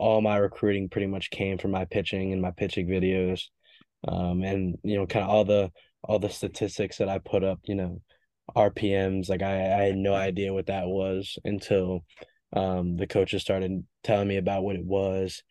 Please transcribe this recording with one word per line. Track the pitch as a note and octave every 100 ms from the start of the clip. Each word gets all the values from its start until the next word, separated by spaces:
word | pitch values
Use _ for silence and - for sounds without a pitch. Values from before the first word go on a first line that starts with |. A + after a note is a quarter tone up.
all | A2 A2
my | G#2+ G#2
recruiting | G2+ - G#2 G2 F#2+
pretty | - G2
much | F#2+ -
came | - G2 F#2+
from | G2+
my | F#2+ F#2
pitching | G#2 F#2 G2 F#2+
and | F#2+
my | F2+
pitching | F2+ G2 - F2+
videos, | F#2 F#2 F#2 F#2 F2+ - _ _ - _ _ -
um, | F2 F2+ F2+
and, | F#2 G2 F#2 E2+
you | - G#2
know, | F#2+
kinda | A2 G2
all | G#2+ G2
the, | G#2 F#2+ - _ _
all | - G#2+
the | G2+
statistics | - G2+ - G#2 - G2+ -
that | G2
I | G2
put | - G2+
up, | F#2+ F2+ -
you | G2
know, | F2+ F2 - _ _ _ - -
R | G#2
P | - G#2
Ms, | G2 F#2+ F#2+ F#2
like, | F#2
I, | G2 G2
I | F#2+ G2 G2+
had | F#2+
no | G2
idea | G2 G2 F#2 G2
what | F#2+ F#2
that | G2 F2+
was | G2 F#2+ F#2+ G2+ -
until, | - G2+ - G2+ F#2 F#2 - - - _ _
um, | - F#2+ F#2 F2+ F2
the | G2
coaches | G#2 F#2+ G2
started | - F#2+ F#2 F#2+ F2+ _
telling | - G#2 G2+
me | G2
about | F#2 G2
what | G2 F#2+
it | F2+
was | G2 G2 F#2+ F#2 - -